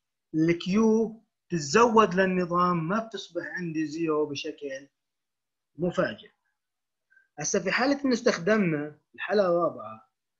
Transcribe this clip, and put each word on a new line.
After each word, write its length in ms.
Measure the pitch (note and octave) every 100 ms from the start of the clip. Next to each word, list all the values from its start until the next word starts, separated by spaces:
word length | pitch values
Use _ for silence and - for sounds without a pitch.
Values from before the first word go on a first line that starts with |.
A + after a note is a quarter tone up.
| _ _ _ D#3
الكيو 880 | E3 E3+ F#3 G3+ A3 A3 A3 - _ _ -
تتزود 640 | E3+ C#3 G#3+ A#3+ A3 G#3 F3+
للنظام، 720 | F#3+ F#3 F3 F3 F3+ F3 D#3+
ما 120 | A3
بتصبح 440 | A3+ F#3+ - E3+ G3
عندي 420 | F3+ E3+ D#3 D3+
زيرو 380 | D#3+ D#3+ D3+ D3
بشكل 640 | C#3 D#3 D3+ C#3+ C3+ C#3 _ _ _ _ _ _ _ _ -
مفاجئ. 540 | F3 F#3 C3+ A2 - _ _ _ _ _ _ _ _ _ _ -
هسه 200 | D3+ F#3+
في 120 | F3+
حالة 320 | - C4+ C#4 C4
إنه 80 |
استخدمنا 880 | A#3 A#3+ E3+ E3+ A3 F3+ D3 D3+ D3 _ -
الحالة 300 | - G#3 F#3
الرابعة، 640 | E3+ E3+ - G#2+ A2 _ _ _ _